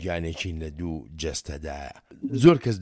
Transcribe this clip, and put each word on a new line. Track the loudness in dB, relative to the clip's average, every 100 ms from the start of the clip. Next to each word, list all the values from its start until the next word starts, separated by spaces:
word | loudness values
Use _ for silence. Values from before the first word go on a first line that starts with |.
گیانێکین | -4 -2 -4 -4 -6 -6
لە | -8 -6
دوو | -6 -6 -10 -8
جەستەدایە. | -6 -6 -8 -8 -8 -8 -10 -12 -20 -10 -4 6
زۆر | 8 8
کەس | 4 -2